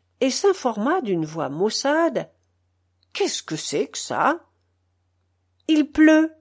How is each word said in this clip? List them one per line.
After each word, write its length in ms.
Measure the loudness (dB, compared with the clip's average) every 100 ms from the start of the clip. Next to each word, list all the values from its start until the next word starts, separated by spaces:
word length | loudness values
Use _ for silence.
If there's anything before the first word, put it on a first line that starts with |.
| _ -4
et 100 | -2
s'informa 680 | 0 0 0 -2 -2 -2 -2
d'une 240 | -2 -2
voix 240 | -4 -6 -6
maussade : « 840 | -2 -2 -2 -2 0 0 -2 -8 _ _ _ _ _ _ _ _
Qu'est-ce 300 | -4 -4 -4
que 140 | -8 -8
c'est 320 | -4 -4 -4
que 100 | -8
ça ? » « 500 | -6 0 0 0 _ _ _ _ _ _ _ _ _ _ _ _ 0
Il 220 | 0 2
pleut, » 400 | 4 6 6 4 -4